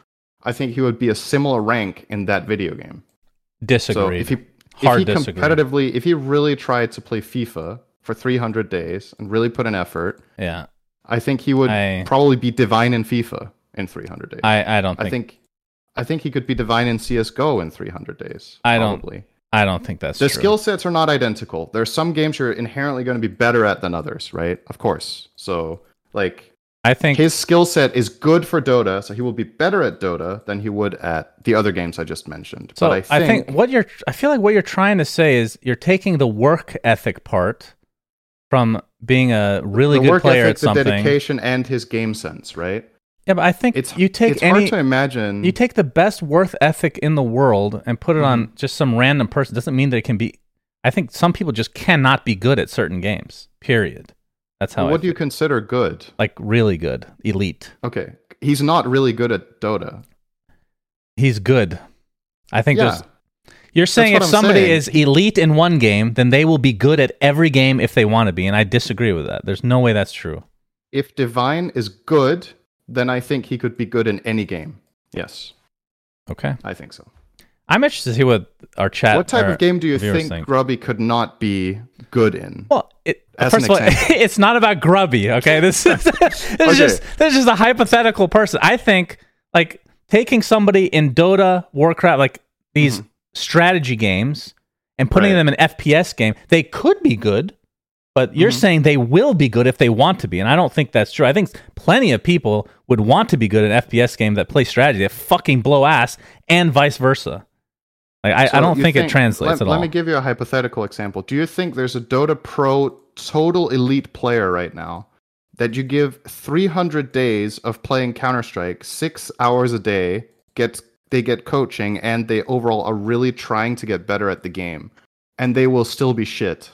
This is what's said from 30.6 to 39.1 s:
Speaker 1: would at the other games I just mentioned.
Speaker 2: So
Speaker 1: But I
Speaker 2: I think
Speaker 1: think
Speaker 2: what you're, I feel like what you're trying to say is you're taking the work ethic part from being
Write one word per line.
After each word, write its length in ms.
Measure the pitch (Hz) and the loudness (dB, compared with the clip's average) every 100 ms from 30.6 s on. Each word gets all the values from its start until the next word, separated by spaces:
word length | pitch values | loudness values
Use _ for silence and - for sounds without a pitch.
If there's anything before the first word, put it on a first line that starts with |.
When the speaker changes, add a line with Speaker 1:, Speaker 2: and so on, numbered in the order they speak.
| 107 | -6
Speaker 1:
would 280 | 104 101 90 | -4 -4 -4
at 460 | 85 80 - _ - | -6 -6 -6 _ 0
the 100 | 110 | 2
other 160 | 104 | 2
games 260 | 92 87 82 | -2 -6 -8
I 60 | |
just 240 | 80 80 - | -10 -12 -14
mentioned. 460 | 78 - - - - | -18 -16 -18 -18 -2
Speaker 2:
So 140 | 165 | 0
Speaker 1:
But 200 | 95 98 | 0 0
I 60 | 151 | 0
Speaker 2:
I 40 | 170 | 2
think 200 | 220 - | 0 0
Speaker 1:
think 120 | 139 | 0
Speaker 2:
what 120 | 247 | 0
you're, 160 | 262 196 - - | 0 -2 -6 -10
I 60 | |
feel 180 | - 285 | -4 -2
like 120 | 285 | 0
what 100 | 202 | 2
you're 100 | 214 | 2
trying 360 | - - 196 202 | 0 -2 0 0
to 80 | 151 | 0
say 320 | - 160 127 | 0 2 2
is 200 | 113 - | 0 -4
you're 140 | 127 123 | -6 -4
taking 400 | - 185 196 160 | 0 0 0 0
the 100 | 131 | 0
work 480 | 107 131 165 - - | 2 2 2 -2 -4
ethic 400 | 117 110 - 92 | 0 0 -2 -8
part 500 | - 101 90 120 - _ _ _ _ _ _ _ _ | -4 -2 -2 -4 -14 _ _ _ _ _ _ _ _
from 320 | 131 117 110 - _ | 2 2 0 -6 _
being 260 | 113 | 0